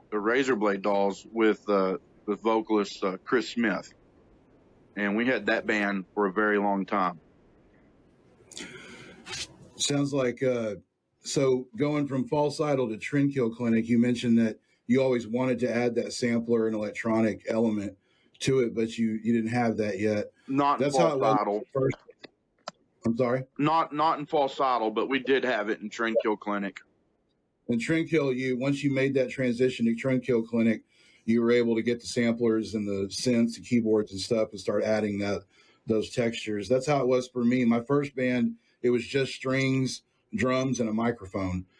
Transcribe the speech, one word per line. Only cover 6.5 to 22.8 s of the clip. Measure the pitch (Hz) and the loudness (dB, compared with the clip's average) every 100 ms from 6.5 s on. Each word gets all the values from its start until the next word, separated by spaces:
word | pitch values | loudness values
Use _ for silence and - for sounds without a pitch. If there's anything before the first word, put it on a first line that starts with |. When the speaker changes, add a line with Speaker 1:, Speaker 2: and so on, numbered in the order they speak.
| 104 | 2
Speaker 1:
long | 101 98 92 | 2 -2 -2
time. | 104 90 85 - _ _ _ _ _ _ _ _ _ _ _ - - - - - - - - - - - - - - | 0 -2 -4 -12 _ _ _ _ _ _ _ _ _ _ _ -20 -16 -16 -18 -20 -20 -20 -20 -14 -12 -12 -16 -18 -6
Speaker 2:
Sounds | - 143 143 | -2 0 0
like, | 139 123 120 | 0 -2 0
uh, | 131 123 110 92 - _ _ _ | 0 0 -2 -6 -12 _ _ _
so | - 156 135 127 127 107 | -4 0 2 2 -2 -2
going | 147 147 143 | 0 0 -2
from | 131 120 | -2 0
False | 151 147 143 | 0 0 0
Idol | 151 135 123 | 0 0 -2
to | 107 | -4
Trendkill | - 143 139 135 113 113 | -2 0 2 2 -2 0
Clinic, | 117 113 113 | 0 2 4
you | 120 | 4
mentioned | 123 120 123 117 | 4 2 2 4
that | 113 - _ _ - | 4 -2 _ _ 0
you | 127 | 2
always | 131 120 107 | 4 0 -2
wanted | 120 131 117 | -2 0 0
to | 120 117 | 0 0
add | 120 117 | 0 0
that | 104 | -4
sampler | - 120 117 117 117 110 | -2 0 0 2 2 2
and | 107 | -2
electronic | 104 - 113 110 110 95 - | -4 -4 0 2 2 0 -2
element | 110 113 104 101 - _ _ _ - | 0 2 0 -4 -10 _ _ _ -4
to | - 131 | 0 2
it, | 117 | 2
but | 113 113 - | 0 -2 -2
you, | 113 107 | -2 -2
you | 113 | 0
didn't | 117 110 | 0 0
have | 123 117 104 | 0 0 0
that | 104 95 | -2 0
yet. | 107 104 98 - - | 0 0 -4 -10 -4
Speaker 1:
Not | 135 143 143 | 0 0 0
in | |
Speaker 2:
That's | 143 143 | 0 2
how | - | 2
it | 139 | 2
Speaker 1:
False | |
Speaker 2:
was | 113 107 | 2 2
Speaker 1:
Idol. | 101 104 - | 2 -2 -2
Speaker 2:
first. | 135 131 - - - - _ _ _ - - | -2 -2 -2 -10 -20 -20 _ _ _ -20 -20